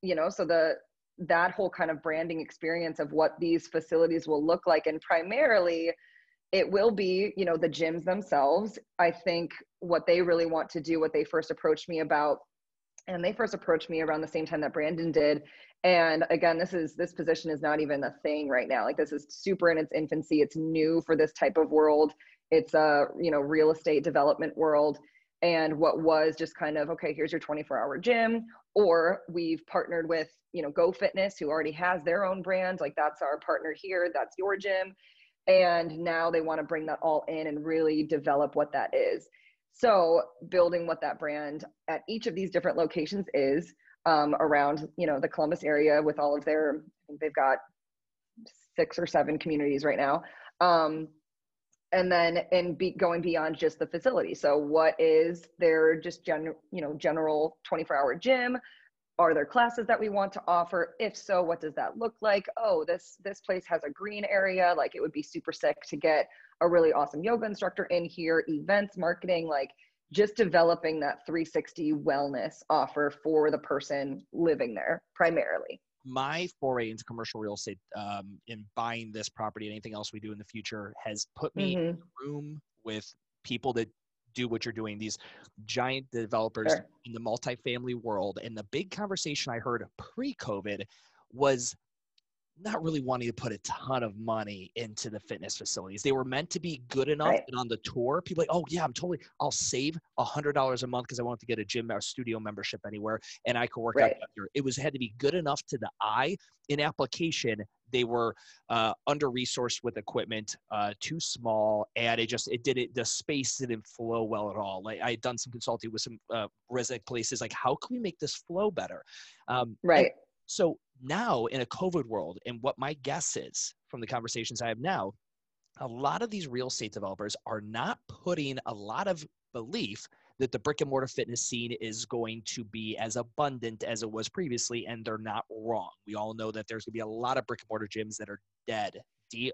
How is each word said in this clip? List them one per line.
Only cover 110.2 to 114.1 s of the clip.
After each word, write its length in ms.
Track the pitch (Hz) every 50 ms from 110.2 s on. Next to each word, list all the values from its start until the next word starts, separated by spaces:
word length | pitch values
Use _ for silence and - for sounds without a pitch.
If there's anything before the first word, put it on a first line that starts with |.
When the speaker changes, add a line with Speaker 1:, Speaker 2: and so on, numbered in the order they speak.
| 95 101 113 110 107 - - - _ -
Speaker 2:
uh, 220 | 107 104 104 104 104 -
too 180 | - - 160 165
small, 680 | - - - 123 117 113 110 110 107 107 107 104 104 - -
and 240 | 113 117 117 117 113
it 60 | 113 110
just, 200 | 123 113 - -
it 160 | 113 120 120
didn't, 300 | 131 127 127 120 - 120
the 100 | 123 117
space 520 | - - - - - 151 139 127 - - -
didn't 280 | 131 120 117 110 -
flow 380 | - - - 117 117